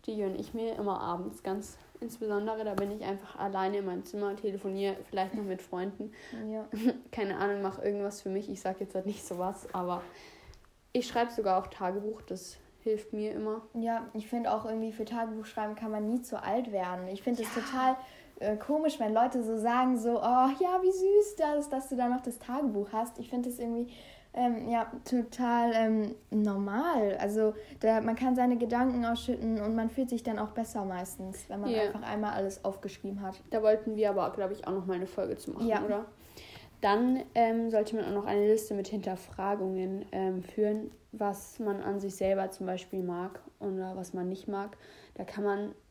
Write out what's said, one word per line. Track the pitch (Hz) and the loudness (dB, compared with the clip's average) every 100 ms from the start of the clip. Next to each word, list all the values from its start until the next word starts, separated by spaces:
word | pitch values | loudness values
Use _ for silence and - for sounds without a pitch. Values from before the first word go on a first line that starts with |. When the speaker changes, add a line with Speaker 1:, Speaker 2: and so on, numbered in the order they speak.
| - | -6
Speaker 1:
die | 214 | -2
gönne | 196 196 | -2 -2
ich | 202 | -6
mir | 226 226 220 | -4 -4 -2
immer | 202 190 | -2 -2
abends | - 175 196 - | -2 -4 -4 -6
ganz | - 196 208 - - - | -4 -4 -6 -16 -20 -12
insbesondere. | 233 226 220 202 214 220 | -10 -6 -2 0 0 -2
Da | 214 | -2
bin | 196 202 | -2 -2
ich | 208 | -4
einfach | 202 196 - - | -6 -6 -8 -6
alleine | 196 196 190 202 | -2 0 0 0
in | 196 | -2
meinem | 180 190 | -4 -6
Zimmer, | 208 202 202 | -4 -4 -2
telefoniere | 214 196 196 190 196 196 - | -4 -4 -4 -2 -2 -2 -6
vielleicht | 196 190 220 | -4 -2 -2
noch | |
mit | 196 185 | -4 -6
Freunden. | - 180 190 196 214 - - 226 214 | -6 -4 -4 -6 -12 -12 -14 -10 -8
Speaker 2:
Ja. | 220 214 | -8 -6
Speaker 1:
<laughs> | 208 233 - - | 0 0 0 -8
Keine | - 196 - | -4 -2 0
Ahnung, | 202 202 | 0 0
mach | 190 190 | -2 0
irgendwas | 202 202 202 208 | -2 0 -4 -4
für | 196 | -4
mich. | 190 202 | -4 -4
Ich | 190 | -4
sag | 190 190 | -4 -4
jetzt | 196 190 | -4 -4
halt | 190 | -4
nicht | 202 - | -6 -8
sowas, | 180 185 196 - | -4 -4 -4 -8
aber | 185 180 175 175 - - - - - - _ _ | -4 -2 -4 -6 -16 -20 -20 -20 -20 -20 _ _
ich | 247 240 | -2 0
schreibe | 233 233 | 0 0
sogar | 233 202 185 | 0 2 2
auch | 185 | 2
Tagebuch. | - 185 196 208 226 | -4 -2 -2 -4 -8
Das | - 185 - - - _ | -8 -10 -10 -18 -20 _
hilft | 226 214 214 | 0 0 -2
mir | 214 214 | -4 -2
immer. | - 214 220 226 | -2 -2 -4 -6
Speaker 2:
Ja, | 233 226 226 - | -2 0 0 -2
ich | 220 214 | -8 -4
finde | 240 226 | -2 0
auch | 214 220 | 0 0
irgendwie | 220 226 | -2 -4
für | 220 | -4
Tagebuch | 220 233 226 220 214 | -4 -2 -2 -4 -6
schreiben | - 214 214 | -4 -4 -4
kann | 226 | -4
man | 214 214 | -2 0
nie | 240 | -2
zu | 247 226 | -2 -6
alt | - 220 240 | 0 0 0
werden. | 196 180 180 185 | -2 -2 -4 -6
Ich | 196 | -4
finde | - 233 | -2 -2
es | 220 | -2
Speaker 1:
Ja. | 240 | -4
Speaker 2:
total, | - 262 262 262 - - - - | -4 2 4 2 -4 -18 -20 -4
äh, | 208 214 | -2 -2
komisch, | - 302 311 294 | 0 2 2 2
wenn | 220 | 2
Leute | 220 247 247 | 4 4 2
so | 220 226 | 0 0
sagen, | 226 240 254 247 | 2 4 4 4
so, | 226 | 4
„Oh, | 233 226 247 262 277 | 2 4 6 6 6
ja, | 359 370 | 4 6
wie | 370 | 4
süß | 381 381 403 415 - | 4 8 8 6 2
das, | 302 294 285 | 2 2 0
dass | 269 277 | -4 -2
du | 247 | 0
da | 247 | 2
noch | 254 | 0
das | 254 240 | -2 -8
Tagebuch | - 254 285 208 202 | -6 -2 0 0 -2
hast.“ | 220 240 - | -2 -4 -6
Ich | 240 | -6
finde | 247 247 | -4 -4
es | 240 | -4
irgendwie, | 233 233 240 - - - - | -4 -2 -4 -8 -20 -20 -10
ähm, | - 247 226 - | 0 2 2 0
ja, | 233 226 - | 0 0 -6
total, | - 247 240 - 247 240 233 226 | -2 0 0 -2 2 4 4 4
ähm, | 220 220 214 - - | 4 4 2 -4 -2
normal. | 214 208 196 202 208 330 294 208 190 | 2 2 2 0 0 2 4 2 2
Also | 202 214 214 214 - - | 0 2 2 2 -12 0
da, | 220 220 | 4 4
man | 226 226 | 2 0
kann | 254 254 | 2 4
seine | 247 240 | 4 4
Gedanken | 233 240 254 247 233 | 2 4 2 2 0
ausschütten | 233 - 247 226 220 | 0 -2 -2 0 0
und | 208 226 | 2 0
man | 226 | 0
fühlt | 247 247 | 0 0
sich | 233 | 0
dann | 233 208 | -2 -2
auch | 214 | -2
besser | 220 226 214 190 | -4 -4 -4 -4
meistens, | 180 185 - 190 196 - | -4 -8 -8 -10 -10 -10
wenn | 202 | -6
man | 208 | -2
Speaker 1:
Ja. | 226 | 2
Speaker 2:
einfach | 208 214 | 0 -2
einmal | - 214 208 | -4 -2 -2
alles | - 196 196 | -2 -2 -2
aufgeschrieben | 202 196 202 - 196 202 | -4 -4 -10 -8 -8 -6
hat. | 196 190 - | -8 -10 -2
Speaker 1:
Da | 226 | 4
wollten | 214 214 220 214 | 6 6 4 2
wir | 208 | 4
aber, | 196 170 | 4 0
glaub | - 190 | 0 -4
ich, | 208 - | -4 -2
auch | |
noch | 190 185 | -2 0
mal | |
eine | 180 185 | -2 -2
Folge | - - - | -2 -2 -4
zu | - | -6
machen, | - 226 | -2 2
Speaker 2:
Ja. | 208 | 2
Speaker 1:
oder? | 208 208 226 - - - - - - - | 2 -2 -4 -14 -20 -20 -18 -18 -20 0
Dann, | 208 208 247 254 - - | 4 6 6 4 2 6
ähm, | 226 226 226 | 6 6 4
sollte | 220 214 220 | 4 4 0
man | 196 | 0
auch | 202 | 0
noch | 202 | 2
eine | 202 208 | 4 6
Liste | 220 214 | 6 4
mit | 202 196 | -4 -2
Hinterfragungen, | 208 190 185 - - 190 208 190 190 185 190 208 | -4 -2 -6 -8 -4 0 0 0 -2 -2 -4 -6
ähm, | 190 190 185 | -2 0 -2
führen, | 180 - 214 214 214 - _ | -4 0 2 2 -4 -12 _
was | 220 202 196 - - | -2 -2 -2 -10 -6
man | 214 196 | -2 -2
an | - 202 | -2 -2
sich | 196 185 | -4 0
selber | 190 196 190 | 2 2 0
zum | - 185 | -4 -6
Beispiel | 185 - 190 | -6 -4 -4
mag | 180 175 185 - - _ | -4 -4 -6 -10 -18 _
oder | 202 190 185 185 | -6 -4 -6 -8
was | 175 | -6
man | 185 180 | -4 -4
nicht | 190 - | -4 -6
mag. | 196 208 - - - - - | -6 -6 -12 -20 -20 -18 -12
Da | 190 | -10
kann | 208 | -2
man | 202 202 208 - _ | 0 0 -2 -8 _